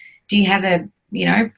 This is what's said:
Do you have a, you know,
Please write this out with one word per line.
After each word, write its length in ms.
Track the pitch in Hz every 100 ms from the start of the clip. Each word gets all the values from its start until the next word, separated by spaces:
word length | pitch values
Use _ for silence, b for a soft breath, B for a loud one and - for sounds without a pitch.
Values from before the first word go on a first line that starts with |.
| B B -
Do 80 | 208
you 80 | 185
have 140 | 196
a, 240 | 190 175 156 - _
you 140 | 190 175
know, 260 | 196 220